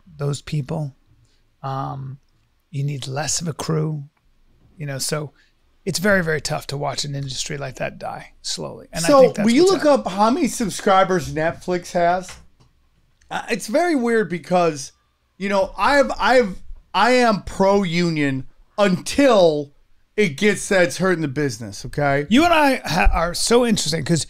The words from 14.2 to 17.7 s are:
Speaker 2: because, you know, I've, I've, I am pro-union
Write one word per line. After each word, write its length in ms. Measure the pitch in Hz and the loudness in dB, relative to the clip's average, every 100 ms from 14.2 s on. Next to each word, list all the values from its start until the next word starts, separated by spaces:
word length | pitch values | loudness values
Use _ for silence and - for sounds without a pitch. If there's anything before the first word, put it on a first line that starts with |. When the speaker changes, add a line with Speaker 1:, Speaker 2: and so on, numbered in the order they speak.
| 180 | 0
Speaker 2:
because, 640 | 170 139 180 170 147 139 _ _ _ _ - | -6 0 2 2 -2 -10 _ _ _ _ -8
you 120 | 196 | -2
know, 220 | 196 190 - | 0 0 0
I've, 340 | 214 285 240 - | 2 4 2 0
I've, 420 | 196 262 214 180 - - - | 2 4 2 -4 -14 -16 -4
I 180 | 180 226 | 0 4
am 320 | 254 240 196 | 4 4 2
pro-union 1040 | - - 190 | -2 0 2